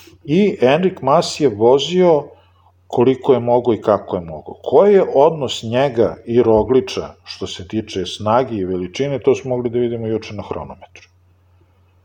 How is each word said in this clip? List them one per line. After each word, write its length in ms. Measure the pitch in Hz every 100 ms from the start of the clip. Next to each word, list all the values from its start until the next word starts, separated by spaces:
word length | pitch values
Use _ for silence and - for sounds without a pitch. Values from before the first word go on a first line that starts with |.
| - -
I 340 | - 170 208 -
Enrik 400 | 123 151 185 185
Mas 380 | 135 160 170 -
je 100 | 143
vozio 720 | 101 117 139 151 180 180 151 143 - _ _ _ _ _
koliko 460 | - 120 127 -
je 60 | 123
mogo 340 | 120 123 120
i 80 | 104
kako 340 | - 98 - 92
je 60 |
mogo. 320 | 82 78 - -
Koji 300 | - 139 202
je 120 | 190 170 135
odnos 480 | 156 160 127 -
njega 520 | 113 123 143 120 95 82 -
i 180 | 117
Rogliča 680 | 113 110 104 131 127 95 80 -
što 240 | - - 92
se 200 | - 90
tiče 380 | 107 104 95 87
snage 500 | - 104 120 120 110
i 100 | 92
veličine, 540 | 92 90 - 143 131
to 160 | 135 117
smo 200 | 127 123
mogli 140 | 120
da 100 | 120
vidimo 280 | 120 117 110
juče 260 | 110 -
na 100 | 101
hronometru. 680 | - 82 69 - - - - _ _ _ _ _ _ _ _ _